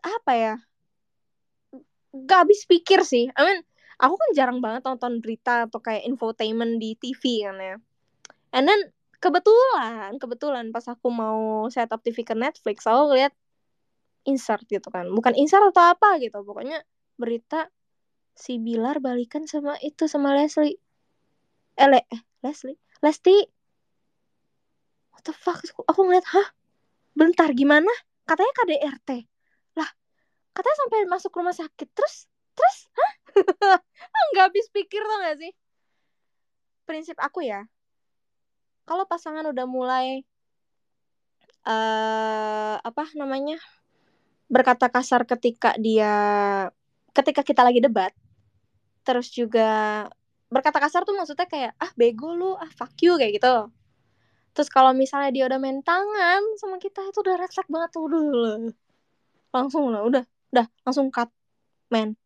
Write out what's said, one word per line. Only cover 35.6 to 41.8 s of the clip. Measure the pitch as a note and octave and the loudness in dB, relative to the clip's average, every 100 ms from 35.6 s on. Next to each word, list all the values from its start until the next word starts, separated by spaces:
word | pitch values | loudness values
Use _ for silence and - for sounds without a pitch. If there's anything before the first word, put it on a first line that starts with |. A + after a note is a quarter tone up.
| _ _ _ _ _ _ _ _ _ _ _ _ | _ _ _ _ _ _ _ _ _ _ _ _
Prinsip | - D#4 D#4+ D#4+ | -12 -12 -12 -8
aku | C#4+ - C4+ | -8 -6 -8
ya, | G3+ A3 _ _ _ _ _ _ _ _ _ _ _ | -8 -14 _ _ _ _ _ _ _ _ _ _ _
kalau | - F4 G4 | -8 -6 -4
pasangan | E4+ D#4+ D#4 D#4 | -8 -8 -8 -6
udah | B3+ | -6
mulai, | B3+ B3+ B3+ B3+ C4 C4+ - _ _ _ _ _ _ _ _ _ _ _ _ _ | -6 -6 -2 -2 -2 -6 -12 _ _ _ _ _ _ _ _ _ _ _ _ _
eh, | - A3 | -6 -4